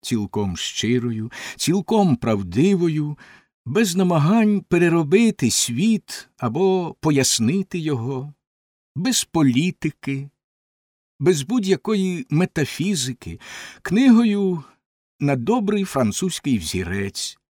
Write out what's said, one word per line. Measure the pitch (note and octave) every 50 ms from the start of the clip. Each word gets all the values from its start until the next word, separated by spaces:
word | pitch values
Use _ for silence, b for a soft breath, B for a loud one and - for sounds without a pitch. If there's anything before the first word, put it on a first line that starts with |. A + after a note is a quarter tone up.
Цілком | _ - B2+ A2 G#2 F#2+ - G#2+ G#2 F#2+ F2
щирою, | - - - - - - G#2+ B2 B2 A#2 A#2+ A2+ A2 A2 A#2+ B B B B B
цілком | B - - E3+ G3+ F#3+ - A3 G#3+ G3+ F3+ C3+
правдивою, | - - A2+ A2 G2+ G2 F2+ E2+ A2 D3+ G3 G3+ F3+ F3 E3+ D#3 D3+ D3+ D3 D3 B B B B B B B _ _ _
без | A#2 C3 G3 A#3 F#3+ E3+
намагань | F#3+ F#3+ F3+ F3 D#3 C#3+ D#3+ G#3 A#3 A3 G#3+ G#3 G3
переробити | - _ - F3 F3 E3+ E3 E3+ D#3 C#3 F3 G#3 A#3 A3 - - - A#2
світ | - - - - A#2+ A#2 F#3 A3+ A3 G3 _ - - - - _ _ _
або | - A#2+ A2 D3+ F#3+ F#3+ F#3 F#3 F3 E3 - _
пояснити | - D#3 D#3 C3+ C3 - - - A2+ A2+ D#3+ G3 F#3 _ - F3+
його, | D#3 D#3 D3 A#2+ A2+ B2 C#3 B2+ C3+ D3 D3 _ _ _ _ _ _ _ _ _ _ _ _
без | C3+ F3 C4 A#3 - -
політики, | _ _ E3+ D3+ C3+ A#2+ B2+ D#3+ F#3 - _ - D#3 - _ - C3+ C#3 C3+ C#3 C#3 _ _ _ _ _ _ _ _ _ _ _ _ _ _ _ _ _ _
без | C3+ F3 F#3 D3
будь-якої | C3+ B2 A#3 B3+ G3 F#3 F#3+ - _ - A3 G3+ F#3+ F#3 F3+ E3+ B2+ _
метафізики, | D3 D3+ F3+ F#3 _ F3 D3 - - - D3+ G3 G#3 D#3 B2+ C3 B2 _ - - E2 B B B B B B B B B
книгою | _ - F3 G#3+ C4+ C4+ A#3 A3 A#3+ A3 G3+ G3+ G3+ F#3+ F3+ E3 C#3 - _ _ _ _ _ _ _ _ _ _
на | C#3+ C#3+ C#3
добрий | C3 A#2 D3+ A3+ B3+ G#3 F#3+ G#3+ G#3 G3
французький | F#3 - C#3 B2 G#2+ G2+ - - F#3 - - - D3 B2+ G#2
взірець | E2 - - F#2 F#2 E2 F#2+ G2+ G2 G2 - - - - - _ _